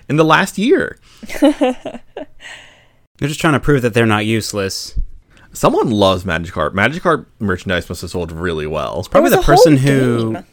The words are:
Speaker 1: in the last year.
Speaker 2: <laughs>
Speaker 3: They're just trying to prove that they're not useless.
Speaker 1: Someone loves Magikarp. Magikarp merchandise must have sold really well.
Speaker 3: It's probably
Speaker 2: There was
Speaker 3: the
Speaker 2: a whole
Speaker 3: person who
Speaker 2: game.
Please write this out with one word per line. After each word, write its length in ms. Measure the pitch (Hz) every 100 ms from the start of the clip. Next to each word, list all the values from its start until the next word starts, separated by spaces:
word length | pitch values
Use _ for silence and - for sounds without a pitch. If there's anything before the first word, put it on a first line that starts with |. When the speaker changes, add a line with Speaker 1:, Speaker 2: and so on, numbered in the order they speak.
| -
Speaker 1:
in 80 | 147
the 80 |
last 320 | 160 156 196 -
year. 400 | 226 339 - - _ -
Speaker 2:
<laughs> 180 | - -
Speaker 3:
They're 1900 | 294 294 254 247 - 240 - - - - - - - _ _ _ _ - 139
just 120 | 151
trying 120 | 170
to 60 | 135
prove 220 | - 143
that 100 | 120
they're 120 | 110 113
not 180 | 107 107
useless. 720 | 113 - 104 95 - - - - - - _ -
Speaker 1:
Someone 380 | - 180 320 185
loves 340 | 104 98 92
Magikarp. 480 | 90 82 82 85 76
Magikarp 540 | 95 110 160 180 156 - -
merchandise 500 | 101 90 - 90 -
must 120 | 92
have 80 | 87
sold 220 | 92 82
really 340 | 80 87 80 76
well. 340 | 78 64 -
Speaker 3:
It's 80 | 107
probably 220 | - 311
Speaker 2:
There 80 | 370
was 80 | -
Speaker 3:
the 60 |
Speaker 2:
a 40 | 143
whole 80 |
Speaker 3:
person 120 | 494 143
who 560 | 139 135 127 117 113
Speaker 2:
game. 100 | 113 -